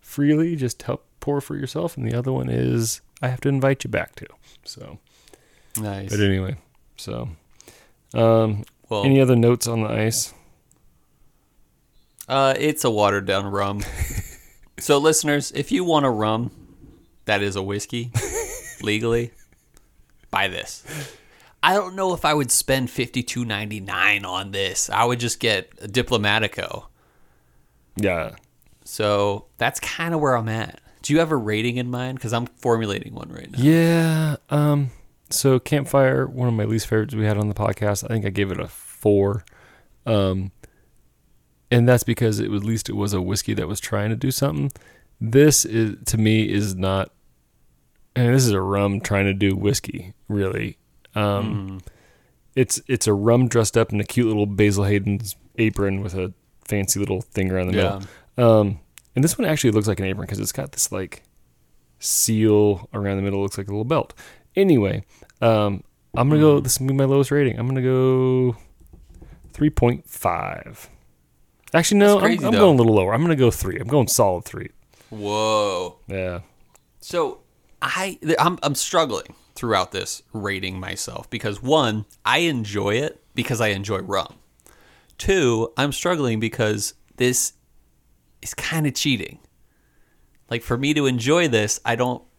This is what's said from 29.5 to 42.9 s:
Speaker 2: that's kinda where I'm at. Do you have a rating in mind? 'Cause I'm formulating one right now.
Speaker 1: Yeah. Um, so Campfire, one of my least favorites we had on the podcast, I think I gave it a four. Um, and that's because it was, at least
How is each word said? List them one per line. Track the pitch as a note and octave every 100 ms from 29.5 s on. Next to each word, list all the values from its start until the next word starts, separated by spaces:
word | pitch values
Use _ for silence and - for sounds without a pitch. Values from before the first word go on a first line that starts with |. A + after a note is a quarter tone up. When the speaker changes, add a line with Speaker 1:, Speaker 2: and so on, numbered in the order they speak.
| _
Speaker 2:
that's | A#2 -
kinda | - - E3+ E3
where | D3 B2
I'm | A2+
at. | A2+ A2 - _ _
Do | -
you | D3
have | E3
a | D3+
rating | G#2+ G#2+ A#2 A#2+
in | B2
mind? | B2 B2+ C3
'Cause | A2+
I'm | A#2 B2
formulating | _ C3 A2+ A2 G2 -
one | - -
right | - -
now. | -
Speaker 1:
Yeah. | C3+ E3 E3 E3 E3 D#3+ D#3+ C#3+ _
Um, | D3 D3 D3 C3+ - - _ _
so | - C3+ B2+
Campfire, | - D3 C3+ C#3+ C3 C3 C3
one | C3 B2
of |
my | A2+
least | G#2+ A2+ -
favorites | A2 A2
we | A2+
had | G#2+ G#2
on | G#2
the |
podcast, | G#2 G#2+ G2+ G#2 G2+
I | -
think | A2+ G2+
I |
gave | G2 G2
it | F2+
a | F2
four. | - - - G#2+ G#2 G2 G2+ - - - _ _ _ -
Um, | G#2+ F#2+ F#2+ F#2+ - - _ _ _ _ _ _ _ _ _ _
and | A#2+ A#2+
that's | B2
because | - A#2 A#2 G#2+
it | G2+
was, | G2+
at | G2+
least | A2 -